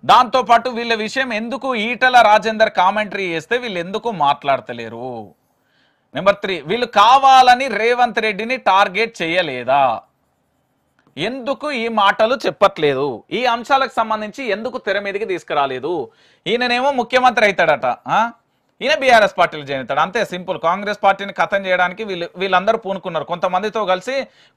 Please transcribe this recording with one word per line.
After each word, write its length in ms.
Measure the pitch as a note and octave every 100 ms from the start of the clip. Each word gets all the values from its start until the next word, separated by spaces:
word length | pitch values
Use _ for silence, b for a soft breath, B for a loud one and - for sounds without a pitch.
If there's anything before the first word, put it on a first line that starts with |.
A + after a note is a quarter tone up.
దాంతో 380 | D#3+ G#3 B3 C4
పాటు 260 | A3+ A#3 A#3+
వీళ్ళ 260 | A#3 A#3
విషయం 380 | A3+ G#3+ C4+ C4
ఎందుకు 420 | G#3+ A#3 C4 C4+
ఈటల 460 | A#3+ G#3+ A#3+ B3+ B3+
రాజేందర్ 500 | A3 G#3+ G#3 A3 A3
కామెంటరీ 560 | G3+ F#3 G#3 G#3+ G3 F#3+
చేస్తే 300 | E3 D3+ A#3+
వీళ్ళు 200 | B3 F3+
ఎందుకు 320 | E3+ G#3 A#3
మాట్లాడతలేరు? 1160 | F#3+ C#3+ C#3+ C#3+ C3+ A#2+ A#2+ A2+ A#2 C3 A#2+ G2+ E2+ _ _ _ _ _ _ _
నెంబర్ 220 | C#3 F3 G3
త్రీ, 260 | G3+ F3+ C#3+
వీళ్ళు 200 | A3+ A#3+
కావాలని 840 | G#3 G#3+ C4 C4+ C4 B3+ B3 C4+
రేవంత్ 500 | G3+ A3+ B3 B3 A3
రెడ్డిని 380 | A3 F#3+ A3+ B3+
టార్గెట్ 680 | G3 F#3+ G#3 F#3 A3+ -
చేయలేదా? 800 | E3 F3 E3+ B2+ A#2+ C#3 C3+ A2 - _ _ _ _ _ _ _ _ _ _ -
ఎందుకు 520 | F#3 C4+ A#3 C4+ D4+
ఈ 180 | C4 A3+
మాటలు 460 | A3 G3 G3+ A3 B3+ -
చెప్పట్లేదు? 760 | - G3 G3 D3+ C3+ C#3+ A2 -
ఈ 120 | G#3+
అంశాలకు 480 | B3 A#3 A#3 C#4 C4 -
సంబంధించి 520 | A3 G#3+ G#3+ A#3 B3+
ఎందుకు 300 | G3 A#3+ B3
తెర 200 | - G3
మీదకి 260 | G3+ G3
తీసుకురాలేదు? 840 | G#3 F3 - D#3 C#3 B2+ C#3 E3+ A#2 b b b -
ఈయననేమో 440 | A3+ B3 A#3+ C4+
ముఖ్యమంత్రి 540 | C4+ A#3 B3+ B3+ A#3+
అవుతాడట, 520 | G#3+ G3 E3+ D3+ C3 - -
ఆ? 220 | F3 A3+ - _ _ _ -
ఈయన 120 | A#3+
బీఆర్ఎస్ 440 | D#4 C4+ A#3 G3+ -
పార్టీలో 260 | E3+ D#3
జాయిన్ 160 | C#3 C3+
అవుతాడు, 200 | B2 C#3
అంతే 240 | E3+ A3+
సింపుల్. 340 | G3 F3+ F3 E3
కాంగ్రెస్ 400 | E3 F#3+ G#3 G3+
పార్టీని 300 | G3 F#3+ G3+
ఖతం 340 | - - G3+ F#3+
చేయడానికి 380 | F3+ F3+ F3+
వీళ్ళు, 240 | A3 F#3 E3+ F3+
వీళ్ళందరూ 400 | F#3+ F#3 G3 A3+
పూనుకున్నారు. 480 | F#3+ F#3+ F#3+ E3
కొంతమందితో 600 | C#3 F3 F#3+ F#3 G#3 A3+
కలిసి 420 | G3+ F#3 G#3 C4+ - b b